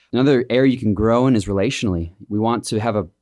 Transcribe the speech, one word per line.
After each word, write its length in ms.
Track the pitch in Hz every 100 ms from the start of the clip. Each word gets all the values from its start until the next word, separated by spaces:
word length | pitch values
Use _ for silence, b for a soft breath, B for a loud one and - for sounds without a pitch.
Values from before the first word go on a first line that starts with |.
| _
Another 320 | 117 135 135 -
area 200 | 120 135
you 60 | 123
can 160 | 113
grow 320 | 98 110 117 131
in 100 | 120
is 100 | 98
relationally. 680 | 98 104 139 117 87 85 - -
We 80 | 104
want 260 | 110 117 -
to 140 | 110
have 160 | 117 104
a 120 | 82 _